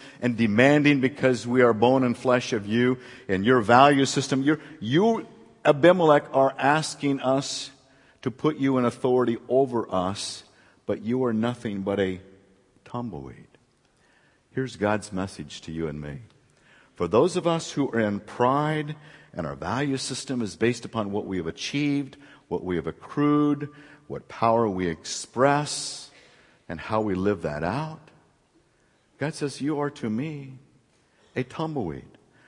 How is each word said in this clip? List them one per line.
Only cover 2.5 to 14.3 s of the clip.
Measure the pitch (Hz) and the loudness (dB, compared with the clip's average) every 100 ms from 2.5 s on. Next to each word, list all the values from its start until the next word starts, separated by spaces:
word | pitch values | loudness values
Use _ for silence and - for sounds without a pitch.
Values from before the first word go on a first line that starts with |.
of | 110 101 | -4 0
you, | 113 123 127 - - - | 2 2 0 -8 -14 -4
in | 95 | 0
your | 107 127 | 4 4
value | 107 123 143 139 131 | 6 8 8 6 2
system, | 139 - 135 | 0 -2 0
you're, | 139 151 - - | 0 -2 -4 -12
you, | 107 160 226 220 - - - _ 151 | 0 2 2 0 -6 -20 -20 _ 2
Abimelech, | 143 165 180 160 147 151 | 6 6 6 6 4 4
are | 135 135 - | 2 2 2
asking | 135 156 151 - 143 135 | 2 2 -2 -4 -4 -2
us | 127 135 - - - - _ _ _ _ | 0 -2 -2 -8 -12 -18 _ _ _ _
to | 131 | -8
put | - 151 151 | -2 -2 0
you | 135 127 | 0 2
in | 120 | 0
authority | - 131 127 120 113 - | 0 2 2 2 -2 0
over | 127 135 117 - | 0 2 -2 -2
us, | 92 92 101 - - - _ _ _ - | -2 -2 -4 -10 -12 -18 _ _ _ -8
but | 101 | -6
you | 104 127 | -4 -2
are | 123 | 0
nothing | 110 117 120 110 101 | 0 -2 -4 -6 -6
but | 98 101 | -2 0
a | 95 90 - - _ _ _ _ - | 0 -4 -12 -20 _ _ _ _ -12
tumbleweed." | 120 120 76 64 - - _ _ _ _ _ _ _ _ | -10 -10 -12 -14 -18 -20 _ _ _ _ _ _ _ _